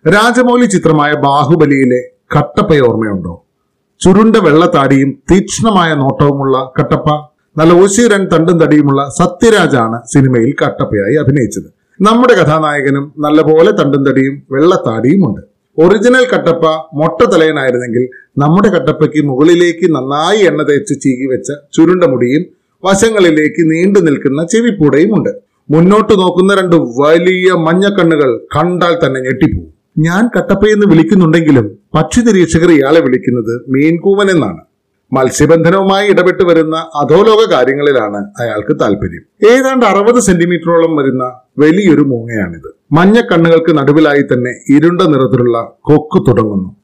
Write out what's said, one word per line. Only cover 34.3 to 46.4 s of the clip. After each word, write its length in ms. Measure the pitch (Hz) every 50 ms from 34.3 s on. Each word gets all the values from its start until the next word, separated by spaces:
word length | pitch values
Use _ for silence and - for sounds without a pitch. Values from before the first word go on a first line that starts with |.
എന്നാണ്. 300 | 185 165 123 98 85 80 _ _ _ _ _ _ _ _ _ _
മത്സ്യബന്ധനവുമായി 960 | 127 135 131 120 - - 147 147 165 165 160 170 185 196 196 190 196 196 208 208
ഇടപെട്ട് 340 | 190 190 175 185 180 -
വരുന്ന 340 | 190 175 165 160 156 156 160
അധോലോക 760 | 160 165 - - 147 147 123 151 180 208 220 214 214 226 196
കാര്യങ്ങളിലാണ് 800 | 170 131 123 127 139 143 143 147 139 123 110 104 101 104 101 - _ -
അയാൾക്ക് 400 | 120 117 107 107 - - 101 -
താല്പര്യം. 760 | 135 110 101 101 98 87 85 82 - _ _ _ - 214 240
ഏതാണ്ട് 320 | 269 262 262 269 254 240
അറുപത് 340 | 202 190 196 202 226 247 247
സെന്റിമീറ്ററോളം 760 | 202 202 180 165 170 175 180 165 165 170 170 165 165 165 160
വരുന്ന 360 | 147 135 135 127 131 127 127 - - _ _ _ 127
വലിയൊരു 420 | 147 156 160 196 208 190 147 143
മൂങ്ങയാണിത്. 720 | 147 139 131 117 113 117 117 107 95 87 85 80 - - - _ _ _
മഞ്ഞക്കണ്ണുകൾക്ക് 840 | 139 160 180 196 214 240 226 226 180 170 165 170 165 160 160 175 160 147
നടുവിലായി 440 | 135 139 143 160 160 147 143 143
തന്നെ 540 | 135 - 131 123 123 123 120 - - - 139
ഇരുണ്ട 260 | 147 151 170 175 175
നിറത്തിലുള്ള 720 | 190 165 147 131 131 127 131 123 120 120 117 117 117 - _ _
കൊക്ക് 500 | _ - 151 147 - - - 190 - 131
തുടങ്ങുന്നു. 460 | 117 113